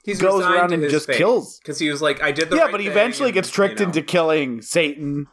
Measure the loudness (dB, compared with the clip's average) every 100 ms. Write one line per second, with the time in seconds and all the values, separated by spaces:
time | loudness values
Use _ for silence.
0 | -8 0 2 2 2 2 2 2 0 0
1 | 0 0 2 2 -2 -16 -12 -4 -4 0
2 | -2 0 -2 -2 0 2 2 0 0 2
3 | 0 0 0 0 -2 0 0 2 -2 -2
4 | 0 0 2 2 0 -6 -2 0 0 -2
5 | -6 -6 -8